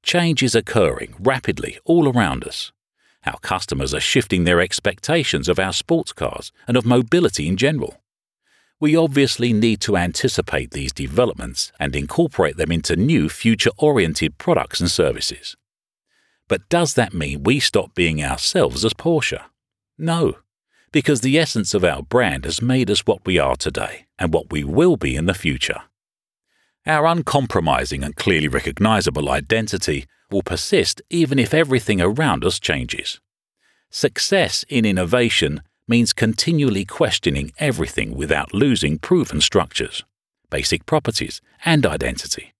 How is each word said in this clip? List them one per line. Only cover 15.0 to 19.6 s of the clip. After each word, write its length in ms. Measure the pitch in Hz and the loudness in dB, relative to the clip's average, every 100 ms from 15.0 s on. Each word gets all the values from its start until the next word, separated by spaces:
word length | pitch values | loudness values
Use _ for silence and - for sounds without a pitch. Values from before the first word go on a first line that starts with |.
| 78 57 - - - - _ _ _ _ _ _ _ _ _ | 0 0 -6 -8 -14 -18 _ _ _ _ _ _ _ _ _
But 220 | 95 _ | -4 _
does 240 | 170 165 | 2 2
that 200 | - 117 90 | 2 0 -2
mean 280 | 73 71 | -6 -2
we 160 | 73 139 | 2 2
stop 360 | - 101 - - | 2 0 -2 0
being 260 | 85 76 | 0 2
ourselves 640 | 71 65 - 185 73 64 110 | -4 -2 -2 2 0 0 -2
as 80 | |
Porsche? 480 | - 165 160 - 127 - _ | 0 0 0 0 -6 -12 _